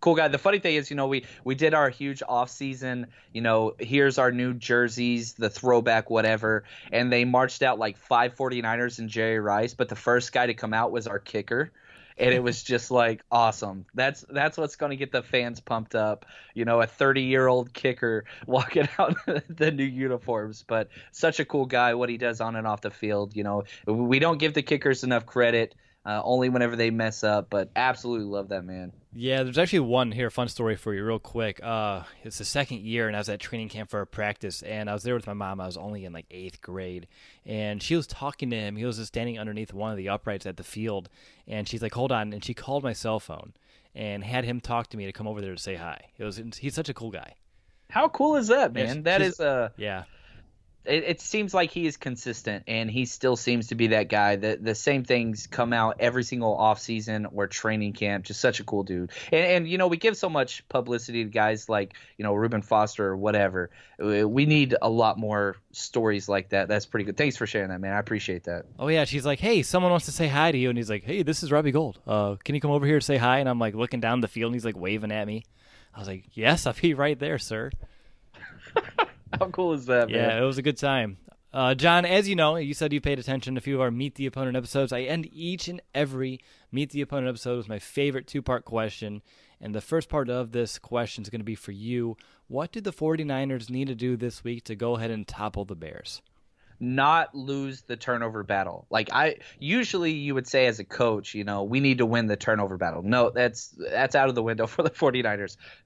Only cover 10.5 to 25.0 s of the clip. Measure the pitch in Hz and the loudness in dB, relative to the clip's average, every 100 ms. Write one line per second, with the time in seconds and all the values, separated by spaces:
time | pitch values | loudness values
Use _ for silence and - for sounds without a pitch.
10.5 | 113 113 110 113 117 110 101 - 110 101 | 0 -2 0 0 -2 -4 -6 -4 -6 -2
11.5 | 120 160 _ - - - - 123 127 123 | -2 -2 _ -20 -20 -14 0 4 4 2
12.5 | 113 - 123 120 127 117 110 - 120 113 | -2 0 -2 2 4 4 2 0 4 4
13.5 | - 107 95 95 - 131 135 - 139 151 | 2 -6 -8 -8 -2 -2 -2 -6 -2 0
14.5 | 156 151 - 147 135 135 127 117 127 120 | 0 -6 -4 -4 -4 -2 -2 0 0 0
15.5 | 120 - 117 110 117 107 104 - - - | -6 -4 -4 -2 0 0 -2 -8 -20 -12
16.5 | 113 117 117 113 - 139 135 131 131 131 | -4 2 4 4 4 4 4 4 4 6
17.5 | 127 123 - 135 123 120 110 - - - | 4 0 -2 -2 0 0 -2 -4 -12 0
18.5 | 127 127 170 147 - 196 - - 147 - | 0 2 2 2 2 2 0 -2 -4 -4
19.5 | 165 156 143 135 127 131 123 123 113 107 | 0 0 2 -2 -2 -2 -2 -2 -4 -4
20.5 | 107 - 113 104 - - - 165 160 151 | -10 -4 -2 -2 -8 -20 0 0 2 0
21.5 | 147 127 127 123 120 123 117 120 117 113 | 0 2 4 4 2 0 -2 -2 -2 -4
22.5 | 113 110 104 104 - 107 104 101 104 104 | -4 -2 -2 -4 -6 -2 -2 -2 -4 -2
23.5 | 101 101 - - 110 120 135 165 160 156 | -2 -4 -8 -4 0 2 4 4 2 0
24.5 | 151 139 147 143 127 | 0 0 2 2 0